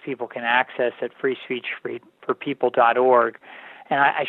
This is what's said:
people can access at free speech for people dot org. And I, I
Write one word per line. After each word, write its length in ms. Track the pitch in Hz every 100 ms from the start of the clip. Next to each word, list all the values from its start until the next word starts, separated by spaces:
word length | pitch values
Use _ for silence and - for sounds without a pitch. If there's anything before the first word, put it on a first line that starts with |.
people 220 | - 127 120
can 160 | 127
access 500 | 117 123 127 - 120 -
at 100 | 123 -
free 160 | 135 123
speech 220 | - 123 - - - 120 - _ -
for 80 |
people 360 | 123 - 139 123
dot 260 | 127 117 120
org. 400 | 127 123 117 - - - - - -
And 120 | 139
I, 200 | 143
I 40 | 156